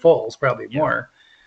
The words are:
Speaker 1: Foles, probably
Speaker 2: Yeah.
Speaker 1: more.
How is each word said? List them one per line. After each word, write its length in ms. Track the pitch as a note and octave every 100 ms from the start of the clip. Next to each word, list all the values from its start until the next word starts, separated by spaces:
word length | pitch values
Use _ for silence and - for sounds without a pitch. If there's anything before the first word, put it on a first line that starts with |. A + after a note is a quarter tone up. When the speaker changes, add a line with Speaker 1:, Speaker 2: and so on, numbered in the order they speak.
Speaker 1:
Foles, 380 | E3 D3 A2+ -
probably 280 | C3+ A#2 G#2+
Speaker 2:
Yeah. 100 | C3
Speaker 1:
more. 300 | C#3+ A#2+ B2 _ _ _